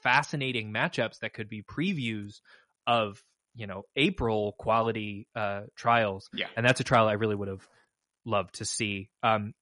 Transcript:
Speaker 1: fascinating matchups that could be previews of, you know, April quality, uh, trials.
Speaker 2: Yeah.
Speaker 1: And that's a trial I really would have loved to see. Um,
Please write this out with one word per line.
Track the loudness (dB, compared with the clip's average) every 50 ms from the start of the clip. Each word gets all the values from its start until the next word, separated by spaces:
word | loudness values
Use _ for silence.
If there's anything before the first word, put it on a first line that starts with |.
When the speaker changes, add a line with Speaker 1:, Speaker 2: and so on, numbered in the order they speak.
Speaker 1:
fascinating | 2 4 4 4 4 2 -2 -4 -2 -2 -4 -4 -4 -4 -2
matchups | -2 -2 -2 0 -2 -2 -2 -4 -6
that | -10 -10 -8
could | -8 -10 -10
be | -10 -12
previews | -14 -10 -6 -4 -2 -2 -2 -2 -4 -4 -4 -6 -8 -10 -14 -18 _ _ -20 -20 _ _ _ _ 0 2
of, | 2 2 2 0 -4 -10 _ _ _ _ _ _ -16
you | -14 -12 -10
know, | -10 -10 -12 -6 0
April | 2 2 2 2 0 0 0 0 0 0 -2 -4 -4
quality, | 0 2 2 2 2 2 0 -2 -4 -8 -8 -10 -12 _ -8
uh, | -6 -4 -4 -4 -6 -8 -12 -12
trials. | -4 0 2 4 4 4 2 -2 -4 -8 -10 -8
Speaker 2:
Yeah. | -8 -8 -6 -2 2
Speaker 1:
And | 4
that's | 4 4 4
a | 2
trial | 4 6 6 6 6
I | 4
really | 2 0 0 0
would | -2 -4 -6
have | -8 -10 -12 _ _ _ _ _ _ _ _ _ _ _ -6
loved | -2 0 0 0 -2 -6
to | -10 -8
see. | -6 -4 -2 -2 -2 -4 -4 -8 -10 _ _
Um, | 2 2 2 2 2 -4 -8 _